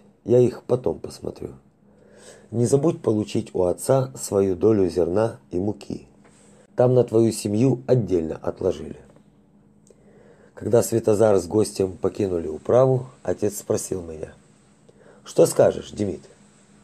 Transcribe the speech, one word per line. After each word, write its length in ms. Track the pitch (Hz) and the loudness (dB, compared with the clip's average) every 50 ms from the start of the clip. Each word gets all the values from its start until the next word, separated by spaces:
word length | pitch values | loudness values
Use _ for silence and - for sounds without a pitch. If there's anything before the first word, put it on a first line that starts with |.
| _ _ _ _ - | _ _ _ _ -2
Я 140 | 98 120 123 | 2 4 4
их 240 | 123 107 - - - | 4 2 0 -4 -4
потом 340 | - 123 127 - 85 80 - | -4 -4 -2 -2 -4 -4 -6
посмотрю. 560 | - - - - - - - - - - - - _ _ _ _ _ _ _ _ _ _ - - - - - - - - | -8 -14 -14 -12 -12 -12 -12 -10 -14 -14 -14 -18 _ _ _ _ _ _ _ _ _ _ -20 -20 -20 -20 -20 -20 -16 -8
Не 160 | 107 117 120 | -4 -2 0
забудь 340 | 117 139 139 143 170 165 165 | 2 2 2 2 0 -2 -2
получить 540 | - - 113 107 101 - - 117 107 - - | -2 0 0 0 -2 -2 -4 -6 -6 -4 -2
у 80 | 92 | -2
отца 480 | 90 87 87 - - - 131 135 127 131 - - | 0 0 -2 -2 0 2 2 2 0 -2 -8 -12
свою 360 | - - 104 98 98 95 90 | -8 -2 0 0 2 0 0
долю 340 | 80 90 110 113 101 92 85 | 2 2 4 4 4 2 2
зерна 480 | 78 90 82 82 90 104 113 113 - - _ _ | 0 0 0 0 0 0 0 -2 -4 -8 _ _
и 80 | - 90 | -6 -4
муки. 480 | 101 104 104 - - - - - - - _ _ _ _ _ _ _ _ - - _ _ _ | -4 -4 -6 -8 -10 -12 -12 -12 -14 -18 _ _ _ _ _ _ _ _ -20 -20 _ _ _
Там 180 | - 123 127 127 | 2 2 4 4
на 100 | 123 117 | 2 2
твою 280 | - 110 113 113 113 | 2 2 2 2 2
семью 500 | 110 - - 104 104 107 127 135 127 131 - | 0 -2 -4 -2 0 2 2 2 0 0 0
отдельно 500 | - 127 123 104 90 92 85 80 78 80 | 0 0 0 2 0 0 -2 -2 -4 -6
отложили. 640 | - - 82 - - - 92 - - 80 78 - - - - _ - _ _ _ _ _ _ _ _ _ _ _ _ _ _ _ _ _ _ _ - - - - _ _ _ _ | -8 -8 -8 -6 -2 -2 -2 -2 -4 -8 -14 -16 -16 -20 -20 _ -20 _ _ _ _ _ _ _ _ _ _ _ _ _ _ _ _ _ _ _ -20 -20 -20 -20 _ _ _ _
Когда 280 | - - 104 110 117 | -12 -4 0 2 2
Светозар 560 | 110 - 113 113 - 110 107 95 113 107 101 92 | 2 0 -2 0 2 2 2 4 4 4 4 2
с 80 | 85 | 0
гостем 500 | 82 - 107 101 - - - 95 92 90 | 0 0 0 0 0 0 -2 -4 -4 -4
покинули 520 | - - 92 - - 104 95 90 85 80 78 | -4 -4 -4 -2 -2 -2 -2 -2 -4 -4 -6
управу, 580 | 78 76 - - 104 123 135 131 131 127 131 - - _ | -8 -6 -2 2 4 4 4 4 2 0 -2 -8 -16 _
отец 360 | - - 90 - 104 104 - - | -6 -6 -4 -2 -4 -4 -4 -6
спросил 440 | - - 110 98 - - 95 92 | -4 -4 -4 -4 -4 -6 -8 -8
меня: 320 | 85 82 80 78 - - - - _ _ _ _ _ _ _ _ _ _ _ _ _ - - - - | -8 -10 -12 -14 -14 -16 -16 -20 _ _ _ _ _ _ _ _ _ _ _ _ _ -20 -20 -20 -20
«Что 220 | - - - 170 | -2 2 2 4
скажешь, 440 | 165 - - 120 90 - - - - | 4 4 4 4 4 2 0 -6 -10
Демид?» 300 | - - 104 95 78 67 - - - _ _ _ _ _ _ _ _ _ | -6 -6 -4 -4 -6 -8 -12 -20 -20 _ _ _ _ _ _ _ _ _